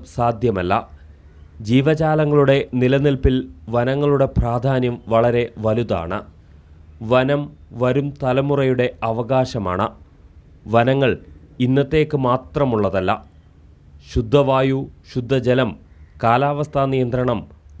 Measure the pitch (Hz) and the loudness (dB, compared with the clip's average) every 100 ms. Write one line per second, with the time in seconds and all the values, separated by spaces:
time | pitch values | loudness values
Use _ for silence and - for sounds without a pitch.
0 | - - 120 113 120 95 90 107 - - | -6 -2 -2 0 -2 0 0 -2 -4 -14
1 | - - - - - - 107 127 135 156 | -20 -20 -20 -20 -20 -12 0 2 2 2
2 | 156 156 147 147 139 139 - 123 123 135 | 2 2 2 4 4 4 0 0 2 2
3 | 147 135 135 127 131 - - 117 120 135 | 2 2 2 0 -4 -12 -4 -2 0 0
4 | 143 143 135 - 120 120 131 131 123 120 | 0 2 2 0 -2 -2 0 0 -2 -4
5 | 104 113 120 120 120 - 110 110 110 95 | 0 2 2 2 -2 -4 -2 -2 -2 -4
6 | 82 98 - - - - - - - - | -4 -8 -8 -20 -20 -20 -20 -20 -20 -14
7 | 110 123 131 143 147 - - 117 127 131 | 0 2 2 -2 -4 -14 -18 -4 0 0
8 | 143 139 131 131 139 143 131 127 123 - | -2 -4 -2 0 0 0 0 0 -2 -2
9 | 113 113 113 127 127 120 92 92 101 - | -4 -4 -2 -2 0 -4 -4 -2 -2 -6
10 | - - - - - - - 113 120 135 | -20 -20 -20 -20 -20 -20 0 2 2 2
11 | 131 90 - - - - 123 135 135 156 | 0 -2 -8 -20 -20 -4 0 2 2 0
12 | 151 151 127 127 - 147 139 110 98 95 | 0 0 0 -2 -4 -2 0 0 0 0
13 | 92 107 - - - - - - - - | -2 -4 -8 -20 -20 -20 -20 -20 -20 -20
14 | - 135 110 143 131 131 135 135 135 - | -6 -6 2 2 4 2 2 -2 -6 -14
15 | - 131 117 135 120 127 120 - - - | -10 -8 -2 0 2 2 0 -4 -16 -20
16 | - - 117 123 143 147 151 139 139 135 | -20 -4 0 2 0 -2 -4 -2 -2 0
17 | 123 123 123 110 80 - - - | 0 0 -2 -2 -6 -18 -20 -8